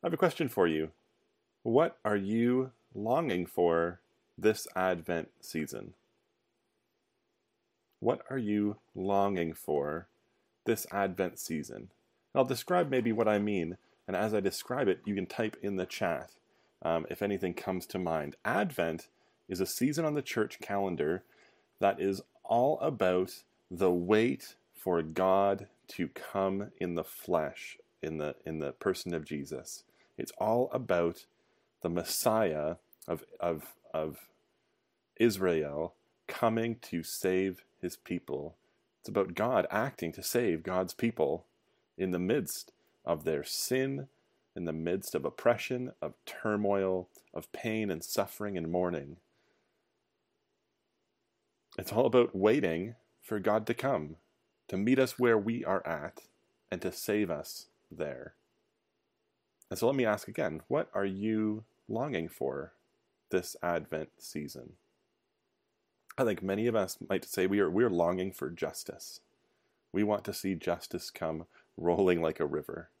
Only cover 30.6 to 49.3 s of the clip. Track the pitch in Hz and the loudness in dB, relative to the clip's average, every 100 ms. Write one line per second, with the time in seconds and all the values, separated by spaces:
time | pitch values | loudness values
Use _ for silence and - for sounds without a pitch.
30.6 | 127 123 113 87 85 85 - _ _ _ | 2 -2 0 2 2 -2 -16 _ _ _
31.6 | _ _ 87 87 85 - 123 110 104 76 | _ _ -4 -2 -2 0 2 4 2 0
32.6 | 76 85 _ _ - 82 - - 87 80 | -2 -4 _ _ -6 -6 -6 -4 -2 -2
33.6 | - - - 78 78 - - _ _ _ | -8 -20 -8 -4 -4 -6 -18 _ _ _
34.6 | _ _ _ _ _ - 117 95 92 82 | _ _ _ _ _ 2 4 4 2 2
35.6 | 73 71 82 _ _ _ - - 117 113 | 0 -4 -6 _ _ _ -14 0 2 2
36.6 | 117 117 - 87 80 - 95 92 95 92 | -2 -4 -6 -6 -6 -2 2 2 2 -2
37.6 | _ _ 87 - - 87 - 71 73 - | _ _ -10 -10 -6 -8 -4 -8 -8 -14
38.6 | _ _ _ _ - 101 95 87 113 120 | _ _ _ _ -4 0 0 0 2 2
39.6 | - 104 131 - 85 80 - 120 117 82 | 2 0 -2 -2 -6 -6 -2 2 2 0
40.6 | 82 90 92 - 117 - 73 82 - _ | 0 0 0 0 -2 2 0 0 -6 _
41.6 | _ _ _ - 92 90 92 135 185 - | _ _ _ -4 -2 0 2 0 0 -8
42.6 | - _ _ _ - 82 76 76 - - | -12 _ _ _ -4 -2 0 -2 -4 -6
43.6 | - 131 135 139 139 _ _ _ _ - | 0 0 0 -2 -8 _ _ _ _ -6
44.6 | 85 80 82 95 - 80 71 - - 117 | -4 -2 -2 -2 -2 -4 -4 2 2 2
45.6 | - 123 127 - - - - - 110 104 | 0 -4 -6 -8 -10 -10 -16 -6 -2 0
46.6 | 101 101 95 92 90 - _ - - - | 2 2 2 0 -4 -16 _ -12 -12 -8
47.6 | 113 110 107 82 - - 98 - 104 95 | -4 -2 -2 -4 -4 -2 -2 -4 -6 -4
48.6 | 82 87 90 85 71 - _ | -2 0 0 -2 -8 -16 _